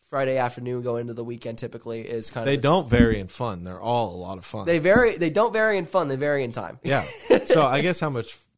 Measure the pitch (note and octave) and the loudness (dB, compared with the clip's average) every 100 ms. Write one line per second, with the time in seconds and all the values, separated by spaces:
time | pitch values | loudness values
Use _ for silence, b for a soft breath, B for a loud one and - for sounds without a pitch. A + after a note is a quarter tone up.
0 | _ C#3 C3+ C3 B2 A#2+ B2 B2 B2 A#2 | _ -2 0 2 0 -2 -6 -4 -2 -4
1 | A#2+ A#2 A#2 A#2 A#2+ A2+ A#2 A#2 A#2 A2+ | -4 -8 -8 -8 -8 -8 -8 -10 -10 -10
2 | A2+ A#2 A2 - A2+ C#3 C3 F3 C3+ A#2+ | -6 -6 -6 -4 -2 0 4 2 4 4
3 | A#2 A2 F#2 - B2 F#2 F2+ F#2 G#2+ A#2+ | 6 4 -4 -8 -8 -6 -10 -8 -2 0
4 | A2 F2 F2+ G2 - A2 E3+ E3+ D#3+ G#3+ | -2 -6 -10 -12 -10 -8 0 2 6 6
5 | A#3+ E3+ E3 D#3 A#3 A3 A3 G3+ E3+ F#3+ | 6 2 0 2 0 2 2 0 0 -2
6 | D#3 C3+ D3 C#3+ B2+ A#2+ F2+ B2 - C3+ | 0 -2 0 0 -2 -6 -10 -8 -2 -2
7 | F#2 - - - - - C#3 C3+ E3 F3 | -2 -10 4 4 6 4 6 4 2 0
8 | D#3 B2+ A2 - _ | -2 -4 -8 -12 _